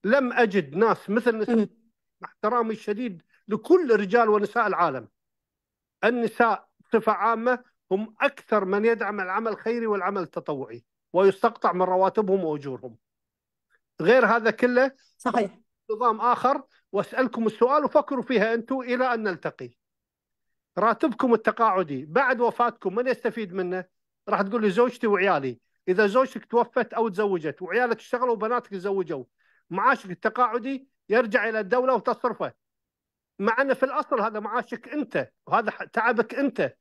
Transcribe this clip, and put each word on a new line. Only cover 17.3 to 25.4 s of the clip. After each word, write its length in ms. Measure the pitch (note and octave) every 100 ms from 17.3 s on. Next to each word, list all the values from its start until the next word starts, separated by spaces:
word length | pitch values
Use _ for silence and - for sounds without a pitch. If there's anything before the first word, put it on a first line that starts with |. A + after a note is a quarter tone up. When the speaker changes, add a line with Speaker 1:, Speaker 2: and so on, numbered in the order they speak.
| - A3
Speaker 1:
السؤال 380 | G#3+ A#3+ D4 C#4
وفكروا 380 | D4+ D4+ C4
فيها 300 | - A#3+ G#3+
أنتم 260 | A#3 A3+ C4+
إلى 340 | B3 B3 B3+
أن 100 | A#3
نلتقي. 480 | G#3+ E3+ D#3 - B2 _ _ _ _ _ _ _ _ _ _ -
راتبكم 560 | A3 G#3+ D#4+ - C4
التقاعدي 720 | A3+ A3 G#3+ A3+ F#3+ E3 C3+ D3+
بعد 360 | E3 C4+ B3
وفاتكم 540 | A#3+ A#3+ A#3+ A#3 F#3+ G3
من 120 | B3
يستفيد 460 | A#3+ A3+ A3 G3+
منه؟ 320 | F#3 F3+ F#3 F3+ _ _ _ -
راح 120 | G3
تقول 200 | G3 A#3
لي: 80 | G#3+
"زوجتي 380 | F#3 B3 A#3+ A3+
وعيالي". 520 | G3+ G3 D#3+